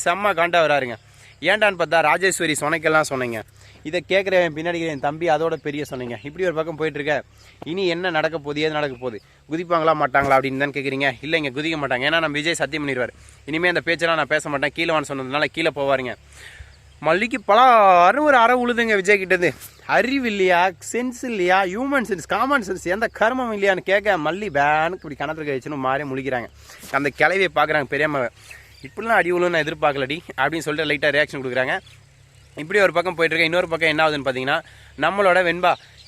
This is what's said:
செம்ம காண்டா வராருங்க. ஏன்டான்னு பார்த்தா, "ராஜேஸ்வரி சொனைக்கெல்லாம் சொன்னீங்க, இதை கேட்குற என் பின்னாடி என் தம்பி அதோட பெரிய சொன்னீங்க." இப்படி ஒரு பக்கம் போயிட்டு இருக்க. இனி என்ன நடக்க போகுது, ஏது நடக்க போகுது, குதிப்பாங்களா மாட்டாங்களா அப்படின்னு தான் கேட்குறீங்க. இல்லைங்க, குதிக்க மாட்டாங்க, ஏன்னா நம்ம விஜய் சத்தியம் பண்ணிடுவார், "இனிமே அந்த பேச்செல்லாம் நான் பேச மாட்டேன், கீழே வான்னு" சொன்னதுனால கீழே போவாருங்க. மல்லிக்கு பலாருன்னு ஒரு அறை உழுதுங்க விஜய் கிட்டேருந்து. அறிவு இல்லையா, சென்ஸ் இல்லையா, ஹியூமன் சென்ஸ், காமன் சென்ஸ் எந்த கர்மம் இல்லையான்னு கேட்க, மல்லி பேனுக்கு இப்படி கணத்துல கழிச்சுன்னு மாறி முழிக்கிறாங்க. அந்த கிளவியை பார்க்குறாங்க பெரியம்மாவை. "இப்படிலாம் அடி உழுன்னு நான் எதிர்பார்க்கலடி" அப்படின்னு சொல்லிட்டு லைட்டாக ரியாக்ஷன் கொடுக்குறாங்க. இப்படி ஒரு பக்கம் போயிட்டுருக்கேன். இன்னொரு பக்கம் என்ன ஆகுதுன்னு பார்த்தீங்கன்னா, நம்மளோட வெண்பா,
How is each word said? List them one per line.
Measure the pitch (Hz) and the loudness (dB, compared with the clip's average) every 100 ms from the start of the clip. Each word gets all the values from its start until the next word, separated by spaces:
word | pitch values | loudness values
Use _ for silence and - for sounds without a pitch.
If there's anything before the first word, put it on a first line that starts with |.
செம்ம | 170 180 208 | -2 0 0
காண்டா | 165 175 170 | 0 2 2
வராருங்க. | 151 147 127 113 - - - - | 2 2 -2 -8 -16 -20 -20 -6
ஏன்டான்னு | 156 208 208 180 | 0 2 2 0
பார்த்தா, | 160 165 | 0 2
"ராஜேஸ்வரி | 151 175 185 170 165 147 | 4 4 2 0 -2 -2
சொனைக்கெல்லாம் | 147 160 156 156 147 | -2 0 2 2 2
சொன்னீங்க, | 131 123 113 - - - - | -2 -4 -6 -10 -18 -20 -16
இதை | 151 175 151 | -8 -6 0
கேட்குற | 185 190 | 0 2
என் | 185 175 | 2 0
பின்னாடி | 147 165 170 165 | -2 -6 -4 -4
என் | 143 | -4
தம்பி | 143 156 170 | -4 -2 0
அதோட | 151 160 | 0 0
பெரிய | 156 151 147 | -4 -6 -8
சொன்னீங்க." | 139 135 120 117 | -8 -8 -10 -10
இப்படி | 143 160 | -12 -6
ஒரு | 185 | -4
பக்கம் | 156 160 151 | -2 -4 -4
போயிட்டு | 156 147 | -6 -4
இருக்க. | 143 139 - - - - | -4 -4 -4 -20 -20 -16
இனி | - 180 185 | -10 -4 -2
என்ன | 170 185 | -2 -2
நடக்க | 160 156 160 | 0 -2 -4
போகுது, | 143 147 | -8 -4
ஏது | 156 | -2
நடக்க | 151 147 120 | -2 -4 -6
போகுது, | 127 104 - _ - | -8 -10 -16 _ -10
குதிப்பாங்களா | 160 170 170 160 | -8 -2 0 2
மாட்டாங்களா | 156 143 139 139 135 | 2 2 2 4 2
அப்படின்னு | 131 135 | 2 -2
தான் | 143 139 | -4 -4
கேட்குறீங்க. | 135 135 139 117 | -4 -2 -2 -4
இல்லைங்க, | 143 160 143 | -4 -2 -2
குதிக்க | 127 156 156 | -4 -4 -4
மாட்டாங்க, | 139 123 143 | -2 -2 0
ஏன்னா | 165 | 0
நம்ம | 160 147 | 0 -2
விஜய் | 151 160 | -2 -2
சத்தியம் | 139 151 143 | -4 -4 -4
பண்ணிடுவார், | 127 117 - - - - | -4 -4 -8 -20 -20 -8
"இனிமே | 160 180 | -2 0
அந்த | 160 | 0
பேச்செல்லாம் | 139 165 165 160 | -2 -2 0 0
நான் | 143 | 0
பேச | 156 151 | -2 -2
மாட்டேன், | 143 143 | -2 -2
கீழே | - 165 | -2 -2
வான்னு" | 156 139 | 0 -2
சொன்னதுனால | 139 127 143 | -6 -4 -2
கீழே | 147 - 165 | -2 -2 -2
போவாருங்க. | 143 139 135 123 104 - - - - - - - - | -2 0 0 -2 -10 -16 -20 -20 -20 -20 -20 -20 -6
மல்லிக்கு | 151 175 226 247 - | 0 0 0 -2 2
பலாருன்னு | 208 254 233 196 180 175 247 | 6 8 8 8 8 8 6
ஒரு | 302 254 | 4 6
அறை | 233 254 | 6 4
உழுதுங்க | 240 233 226 | 2 0 2
விஜய் | 208 185 208 | 2 4 2
கிட்டேருந்து. | 180 180 175 - - - - | 2 2 2 -2 -12 -14 0
அறிவு | 160 226 277 240 | 0 2 0 -2
இல்லையா, | 202 185 175 185 - - | 2 4 4 2 -2 -6
சென்ஸ் | 226 247 240 | -4 -4 -6
இல்லையா, | 254 220 180 185 | -6 -2 2 2
ஹியூமன் | 190 202 269 277 214 | 2 -2 -2 -2 -2
சென்ஸ், | 185 - | -6 -4
காமன் | 190 262 277 | -2 0 0
சென்ஸ் | 190 180 | -2 -6
எந்த | 170 196 226 - | -4 -2 -2 0
கர்மம் | 214 254 240 | 0 0 -4
இல்லையான்னு | 208 196 185 | 0 0 0
கேட்க, | 180 202 208 180 | 2 0 2 0
மல்லி | 151 185 208 | 0 -4 -2
பேனுக்கு | 139 143 156 165 185 | 2 2 2 0 -4
இப்படி | 160 139 | -10 -8
கணத்துல | 143 160 147 | -6 -6 -4
கழிச்சுன்னு | 135 151 147 | -6 -6 -4
மாறி | 131 135 | -2 -2
முழிக்கிறாங்க. | 147 131 135 123 113 - - - - | -4 -6 -4 -6 -6 -16 -20 -20 -6
அந்த | 139 143 - | -4 -2 0
கிளவியை | 151 190 180 | 2 2 0
பார்க்குறாங்க | 147 151 151 127 | 2 0 0 0
பெரியம்மாவை. | 143 151 143 120 - - - - - | 0 0 0 -4 -8 -20 -20 -20 -20
"இப்படிலாம் | 135 - 226 214 | -16 -8 0 2
அடி | 170 | 2
உழுன்னு | 175 175 | 2 2
நான் | 170 | 0
எதிர்பார்க்கலடி" | 147 160 151 139 131 156 - 135 | -2 0 0 0 -4 -6 -8 -2
அப்படின்னு | 139 160 151 | -2 -2 -4
சொல்லிட்டு | 151 156 | -4 -2
லைட்டாக | 147 151 | 0 0
ரியாக்ஷன் | 143 151 147 | 0 0 -4
கொடுக்குறாங்க. | 131 123 131 185 - - - _ _ - - - | -4 -2 -2 -4 -8 -20 -20 _ _ -20 -20 -14
இப்படி | 156 208 | -2 2
ஒரு | 185 | 2
பக்கம் | 160 175 165 | 2 -2 0
போயிட்டுருக்கேன். | 165 165 160 | 0 2 0
இன்னொரு | 175 175 | 0 -2
பக்கம் | 160 160 | 0 0
என்ன | 151 | 2
ஆகுதுன்னு | 160 147 135 | 2 0 -4
பார்த்தீங்கன்னா, | 127 131 160 - - - - | -4 -2 -4 -4 -18 -18 -2
நம்மளோட | 156 196 196 180 | -2 2 2 4
வெண்பா, | 175 170 180 147 - - | 2 2 0 0 -6 -20